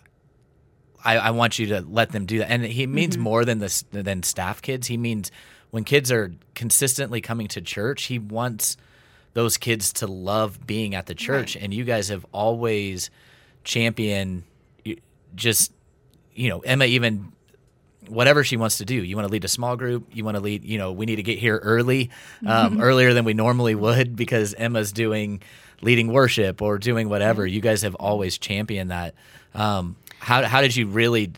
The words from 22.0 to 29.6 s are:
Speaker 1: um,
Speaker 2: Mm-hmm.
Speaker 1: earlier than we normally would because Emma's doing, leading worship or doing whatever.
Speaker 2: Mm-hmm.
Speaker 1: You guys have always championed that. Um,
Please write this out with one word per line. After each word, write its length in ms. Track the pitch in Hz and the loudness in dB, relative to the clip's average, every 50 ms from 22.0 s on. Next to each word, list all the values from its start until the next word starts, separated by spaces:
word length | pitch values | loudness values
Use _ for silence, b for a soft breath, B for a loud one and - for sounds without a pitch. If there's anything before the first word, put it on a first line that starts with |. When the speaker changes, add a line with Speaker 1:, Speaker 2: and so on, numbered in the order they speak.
| 123 123 B B B B B B - | 0 -2 B B B B B B 0
Speaker 1:
um, 280 | 101 110 113 113 107 107 | 2 4 4 4 4 4
Speaker 2:
Mm-hmm. 80 | 107 | 4
Speaker 1:
earlier 320 | 117 127 131 127 127 123 120 | 6 6 6 8 8 6 6
than 120 | 120 113 | 6 4
we 80 | 113 107 | 2 2
normally 420 | 110 110 120 123 123 120 113 110 | 2 2 2 2 4 2 2 2
would 400 | 104 104 113 120 131 135 123 117 | 2 2 4 4 4 2 0 -2
because 380 | 113 120 - 127 110 107 101 101 | -4 -2 0 0 0 0 0 -2
Emma's 380 | - 117 120 120 110 104 101 98 | -4 -4 -2 0 0 -2 -2 -2
doing, 480 | 113 113 110 110 107 104 104 101 95 B B B B B B B B | -2 -2 0 0 -2 -2 -4 -6 -8 B B B B B B B B
leading 260 | - 117 123 117 113 113 120 | 2 4 6 6 4 4 4
worship 480 | 135 131 120 - 113 110 - - - | 6 6 6 4 2 2 0 0 0
or 160 | 107 104 104 | 0 0 0
doing 320 | 98 101 123 117 113 110 104 | 0 0 0 0 0 0 0
whatever. 360 | 101 101 101 110 113 107 98 | 0 2 2 2 2 2 0
Speaker 2:
Mm-hmm. 100 | 92 95 | -2 -2
Speaker 1:
You 60 | 107 | 0
guys 200 | 110 113 110 95 | 2 2 2 2
have 140 | 107 98 90 | 0 -4 -4
always 420 | - - 101 104 104 95 92 - | -2 -2 0 0 0 -2 -4 -4
championed 540 | - - - 98 101 107 - 104 98 92 90 | -6 -4 -4 -4 -4 -4 -4 -6 -6 -6 -4
that. 240 | 90 87 87 82 B B B B B B B B - | -6 -6 -6 -8 B B B B B B B B -6
Um, 420 | 104 | -2